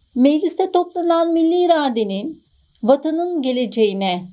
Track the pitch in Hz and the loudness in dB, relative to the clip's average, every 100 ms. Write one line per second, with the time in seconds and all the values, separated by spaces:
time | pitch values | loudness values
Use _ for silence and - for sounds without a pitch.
0 | - 240 269 302 339 - 381 359 349 359 | -10 0 2 2 -2 -2 0 0 -2 -4
1 | 339 330 330 330 330 359 349 311 269 233 | 0 0 2 2 2 2 2 2 2 -2
2 | 202 196 285 - _ _ _ _ 226 277 | -2 -4 -8 -12 _ _ _ _ 2 2
3 | 311 320 349 339 254 247 240 240 208 196 | 2 -2 -2 -2 -2 -2 -2 0 0 0
4 | 196 180 - | -2 -4 -8